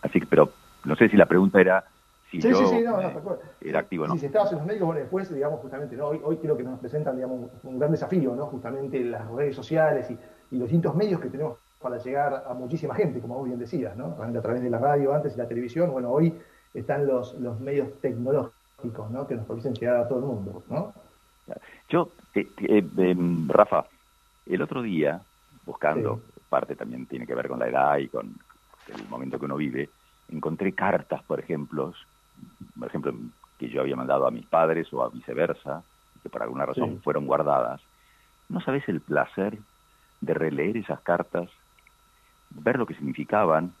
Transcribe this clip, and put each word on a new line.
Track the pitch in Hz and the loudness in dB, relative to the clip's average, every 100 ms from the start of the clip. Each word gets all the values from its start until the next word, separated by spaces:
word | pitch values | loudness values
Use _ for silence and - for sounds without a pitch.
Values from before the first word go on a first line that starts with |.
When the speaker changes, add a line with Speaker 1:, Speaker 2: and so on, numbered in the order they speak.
Speaker 1:
Así | - 92 | 2 0
que, | - | 2
pero | 78 73 - - - | 6 6 4 -20 -12
no | - 76 | -4 4
sé | 110 | 6
si | 101 | 8
la | 85 | 8
pregunta | 87 95 98 | 8 6 8
era | 92 92 - _ _ _ _ | 6 6 0 _ _ _ _
si | 87 | 0
Speaker 2:
Sí, | 226 | 4
Speaker 1:
yo, | 262 | 6
Speaker 2:
sí, | - | 6
sí, | 233 | 4
no, | 233 | 2
no, | 208 | 0
Speaker 1:
eh, | 185 | -2
Speaker 2:
tal | 165 | -4
cual. | 175 175 156 - | -6 -8 -10 -14
Speaker 1:
era | - - | -4 -2
activo | - - 76 | -2 -4 -2
o | |
no. | 165 | -2
Speaker 2:
Si, | |
si | 143 | 0
estabas | 214 202 | 2 2
en | 170 | 0
los | 156 | -4
médicos, | 214 175 | -2 -2
bueno, | 156 | -2
después, | 131 185 190 | -2 -4 -4
digamos, | 147 143 - | -4 -4 -4
justamente, | 131 131 143 120 | -8 -10 -10 -6
¿no? | 147 | -4
Hoy, | 151 | -2
hoy | 151 160 | -2 -2
creo | 160 139 | 0 -2
que | |
nos | 123 127 | -2 -8
presentan, | 123 151 151 127 | -6 -4 -2 -4
digamos, | 127 127 117 - | -4 -6 -8 -14
un, | 131 | -10
un | 127 | -2
gran | 147 | 0
desafío, | 156 - 185 135 123 | 0 0 0 0 -2
¿no? | 147 | -6
Justamente | 127 117 135 139 135 120 | -8 -8 -8 -6 -4 -2
las | 113 110 | -4 -8
redes | 117 143 131 | -4 -4 -4
sociales | 117 160 156 143 127 | -4 2 4 2 -2
y, | 117 - - _ 127 | -10 -14 -20 _ -4
y | |
los | 120 | 2
distintos | 165 165 147 | 2 2 2
medios | 214 180 | 2 0
que | 127 | -4
tenemos | 135 156 - _ _ | -6 -6 -8 _ _
para | 127 120 | -8 -6
llegar | 120 139 143 135 - | -4 0 0 -2 -6
a | 123 | -8
muchísima | 127 160 147 113 | -6 -6 -4 0
gente, | 190 120 | 0 0
como | 117 123 | -6 -6
vos | 131 | -6
bien | 123 | -6
decías, | 117 139 113 98 | -6 -4 -4 -6
¿no? | 156 160 | -10 -8
Realmente | 110 120 | -6 -4
a | |
través | 107 123 | -2 -2
de | 123 | -2
la | 117 | 0
radio | 139 143 135 | 2 4 4
antes | 139 139 110 | 2 0 -4
y | |
la | 117 | -4
televisión, | 120 123 160 170 | -4 -4 0 0
bueno, | 131 123 | 0 0
hoy | 135 165 160 - _ _ | 4 4 2 -14 _ _
están | 131 113 143 143 | -12 -4 0 2
los, | 127 123 - | 0 -2 -6
los | 123 110 | -6 -6
medios | 131 143 131 - | -2 -2 -2 -2
tecnológicos, | 135 117 123 143 - _ _ _ 123 113 107 | -4 -2 0 0 0 _ _ _ -10 -8 -8
¿no? | 120 139 | -8 -6
Que | 120 | -6
nos | 110 | -6
permiten | 113 131 120 | -6 -4 -2
llegar | 120 123 | 2 2
a | 120 | 2
todo | 131 | 0
el | 139 | -2
mundo, | 113 95 90 - | -4 -6 -10 -6
¿no? | 143 190 - - _ _ _ - - - - _ | -6 -6 -10 -20 _ _ _ -14 -14 -14 -20 _
Speaker 1:
Yo, | 160 175 - - | 0 0 -6 -6
te, | - - | -4 -4
te, | - 104 107 | -4 4 4
eh, | 87 - | 4 2
em, | 90 90 87 85 78 | 4 4 2 2 4
Rafa, | - 104 82 - _ _ _ _ _ - | 6 6 6 0 _ _ _ _ _ -4
el | 92 | -2
otro | 156 139 | -2 -4
día, | 117 87 73 82 - _ _ - - | -2 0 0 0 -8 _ _ -20 -16
buscando, | - 73 78 - 57 | 0 2 2 0 -4
Speaker 2:
Sí. | - - _ | -8 -20 _
Speaker 1:
parte | 67 - - | 0 0 -8
también | 55 60 64 | -8 -10 -10
tiene | 65 60 | -10 -6
que | |
ver | 62 64 | -6 -4
con | 62 | -2
la | 60 | 0
edad | 64 69 71 | 2 4 4
y | 65 | 0
con | - 52 50 _ - _ - - | -6 -8 -14 _ -20 _ -20 -18
el | - 52 | -16 -12
momento | 60 65 - | -10 -8 -8
que | 73 | -6
uno | 71 | -4
vive, | 73 64 71 _ _ _ _ | -4 -4 -8 _ _ _ _
encontré | 78 80 80 95 | -6 -6 -2 -2
cartas, | 92 95 87 - 71 | 0 2 2 0 -8
por | - 76 | -4 -6
ejemplo, | - 80 71 78 69 - - _ _ _ - _ - - | -4 -6 -4 -4 -6 -6 -20 _ _ _ -20 _ -20 -14
por | 62 | -8
ejemplo, | - - 58 58 - - _ | -6 -6 -6 -12 -16 -20 _
que | 62 | -8
yo | 64 | -2
había | 67 65 | -2 -2
mandado | 64 67 67 | 2 2 2
a | |
mis | - - | 0 0
padres | 82 80 80 80 | 4 4 2 -2
o | 64 | -2
a | 60 | -2
viceversa, | 62 - 60 85 - - 73 - _ _ _ | -4 -8 -2 0 -2 -6 -10 -10 _ _ _
que | - | -12
por | 55 | -6
alguna | 55 64 67 | -6 -4 -4
razón | 65 76 | -2 -2
Speaker 2:
Sí. | 71 | -2
Speaker 1:
fueron | - 76 69 | -2 -2 2
guardadas. | 71 73 69 60 67 _ _ _ _ _ _ _ | 2 4 2 2 -4 _ _ _ _ _ _ _
¿No | 180 | -6
sabés | 170 139 139 | -2 -2 -2
el | 85 | -4
placer | - 71 67 - 98 107 107 _ _ _ _ _ | 0 0 0 0 -4 -4 -16 _ _ _ _ _
de | - 80 | -4 0
releer | 80 71 80 113 | 0 0 -2 -2
esas | 98 - | -6 -8
cartas, | - 87 - 90 87 - _ _ _ _ _ _ _ _ _ | 0 0 0 -4 -6 -12 _ _ _ _ _ _ _ _ _
ver | - 76 123 | -4 -2 0
lo | 113 | -2
que | |
significaban? | - 71 65 71 104 98 80 87 - | -4 -6 -6 0 2 4 4 2 -6